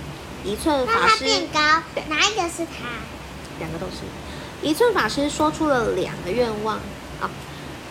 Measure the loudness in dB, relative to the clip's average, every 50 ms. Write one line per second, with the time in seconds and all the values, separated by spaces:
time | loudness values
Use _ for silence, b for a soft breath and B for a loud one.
0 | -10 -10 -10 -10 -12 -12 -10 -6 -4 -4 -4 0 2 2 4 4 4 4 4 4
1 | 6 6 6 4 4 2 2 2 0 0 2 4 6 6 6 4 2 -2 -6 -6
2 | -4 -2 2 2 2 2 2 0 0 -2 -2 -4 -6 -6 -6 -8 -8 -8 -6 -8
3 | -8 -10 -12 -12 -12 -12 -12 -12 -12 -12 -8 -8 -6 -6 -4 -6 -6 -6 -6 -8
4 | -8 -10 -10 -10 B B B B B B B -2 0 0 4 6 6 6 6 4
5 | 2 2 2 0 0 0 2 2 2 2 2 2 2 4 4 4 4 2 2 0
6 | 0 -2 -4 -6 -4 -2 2 2 2 2 0 -2 -2 -2 -2 -4 -6 -10 -10 -12
7 | -12 -12 -6 -6 -6 -6 -6 -8 B B B B B B B -12 -12 -12